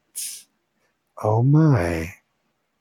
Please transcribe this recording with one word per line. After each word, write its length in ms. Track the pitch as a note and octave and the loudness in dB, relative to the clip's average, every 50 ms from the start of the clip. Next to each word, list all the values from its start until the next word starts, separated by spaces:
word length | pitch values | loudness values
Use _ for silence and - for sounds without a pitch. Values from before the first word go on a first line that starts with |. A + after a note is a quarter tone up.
| _ _ - - - - - - - _ _ _ _ _ _ _ _ _ _ _ _ _ _ - - | _ _ -16 -14 -14 -14 -14 -18 -20 _ _ _ _ _ _ _ _ _ _ _ _ _ _ -8 -4
Oh 200 | G#2+ G#2+ A2+ A#2+ | -2 0 0 2
my. 720 | C3+ C#3+ D3+ D#3+ D#3 C#3 A2+ F2 E2+ E2+ E2 D#2+ E2 - - _ _ _ _ _ _ _ _ _ _ _ _ | 4 4 4 4 4 4 2 0 -2 -4 -6 -8 -10 -12 -18 _ _ _ _ _ _ _ _ _ _ _ _